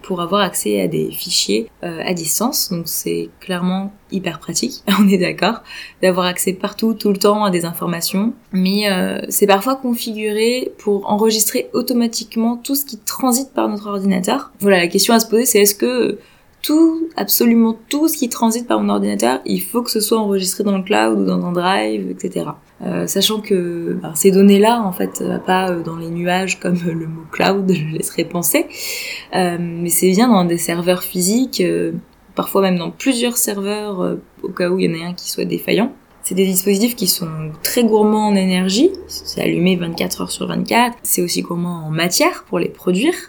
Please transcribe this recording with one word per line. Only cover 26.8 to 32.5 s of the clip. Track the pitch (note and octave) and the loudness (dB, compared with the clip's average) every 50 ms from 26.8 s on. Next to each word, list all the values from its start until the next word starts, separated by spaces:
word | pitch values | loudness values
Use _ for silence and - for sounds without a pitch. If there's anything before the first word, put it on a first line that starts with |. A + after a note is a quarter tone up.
| E3+ | 0
euh, | F3 | -2
le | D#3+ E3 E3 | -4 -4 -6
mot | D#3+ D#3+ - - - | -6 -10 -12 -12 -14
cloud, | - - - F3+ F#3+ G3+ F#3+ | -2 0 2 2 2 2 2
<laughs> | F#3+ | 2
je | F#3 D#3 D3+ D#3 D#3+ | 0 0 0 -4 -4
laisserai | D#3 - - - - E3 | -6 -6 -6 -4 -4 -6
penser, | E3 - F3 F3 - - D4 F4 - - - - - - - - - - - - - - | -4 -4 -2 -2 2 0 0 0 -2 -8 -12 -10 -8 -8 -8 -8 -10 -12 -14 -12 -6 -2
euh, | F3+ F#3 F3 F3 E3+ | 0 0 0 0 -2
mais | F3 E3+ E3+ E3+ F3 F3 | -4 -6 -4 -4 -2 0
c'est | E3+ - F#3+ F#3 | 0 4 4 4
bien | F#3 F#3+ A#3+ B3+ | 6 6 6 6
dans | A3+ F#3+ F3+ | 6 4 4
des | F3 E3+ E3+ | 2 0 0
serveurs | - - E3+ F3 E3+ F3+ F3+ F3+ | -2 -2 -2 0 2 0 0 0
physiques, | - - - F#3 F3+ F#3 G#3+ A#3+ C4 A#3 - - | -2 -6 -4 -2 0 2 2 2 0 0 0 0
euh, | F#3 E3+ E3+ E3+ E3+ E3 E3 F3 - _ _ _ _ _ - | 0 0 2 0 -2 -2 -4 -6 -10 _ _ _ _ _ -6
parfois | - F#3+ - | -6 -4 0